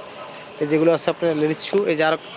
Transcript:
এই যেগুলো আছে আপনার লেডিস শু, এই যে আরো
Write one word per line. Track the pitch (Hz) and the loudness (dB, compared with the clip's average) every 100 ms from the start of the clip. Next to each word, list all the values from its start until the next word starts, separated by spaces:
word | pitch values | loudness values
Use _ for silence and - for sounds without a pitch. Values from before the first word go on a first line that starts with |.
| - - - - - - | -6 -16 -16 -16 -14 -4
এই | 147 | 0
যেগুলো | 156 165 | 4 4
আছে | 160 - | 4 2
আপনার | 160 170 156 | 0 0 2
লেডিস | 151 156 | 0 0
শু, | - 196 196 | 0 0 2
এই | 156 | 2
যে | 156 | 2
আরো | 160 - | 0 -4